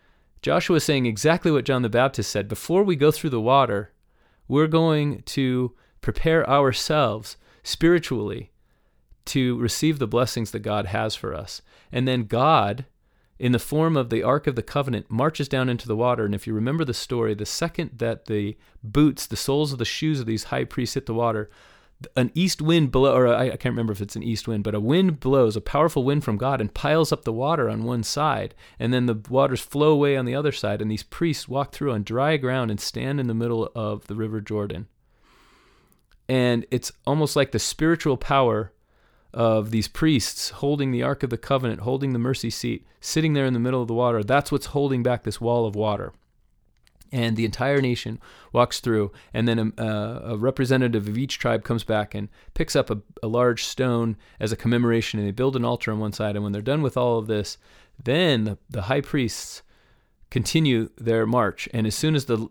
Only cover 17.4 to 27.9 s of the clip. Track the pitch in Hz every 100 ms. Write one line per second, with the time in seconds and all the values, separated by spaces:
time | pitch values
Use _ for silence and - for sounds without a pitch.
17.4 | 104 - 165 - 160 117 117 110 - 107
18.4 | 101 - _ - 110 139 151 - - 131
19.4 | - 139 151 131 113 - 156 147 110 110
20.4 | - 131 123 - 123 139 - 113 117 110
21.4 | 107 - - - _ - - - 127 156
22.4 | 185 - 151 170 139 127 135 123 123 117
23.4 | 127 - 127 117 113 98 101 107 117 110
24.4 | - 110 104 104 107 165 190 151 131 135
25.4 | 117 107 - 143 160 151 127 143 151 101
26.4 | 131 135 107 - 143 160 156 151 - 113
27.4 | 139 165 113 110 113